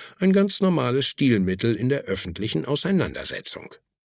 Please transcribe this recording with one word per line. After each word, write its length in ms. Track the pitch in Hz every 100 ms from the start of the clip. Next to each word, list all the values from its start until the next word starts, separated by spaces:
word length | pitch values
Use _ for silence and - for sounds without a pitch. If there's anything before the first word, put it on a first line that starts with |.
| - -
ein 120 | 185
ganz 300 | 190 202 -
normales 460 | 190 165 123 131 131
Stilmittel 680 | - 139 110 92 92 117 82
in 140 | 127
der 140 | 139
öffentlichen 600 | - 95 92 87 107 -
Auseinandersetzung. 1080 | - 143 175 196 98 64 - - - - - - _ _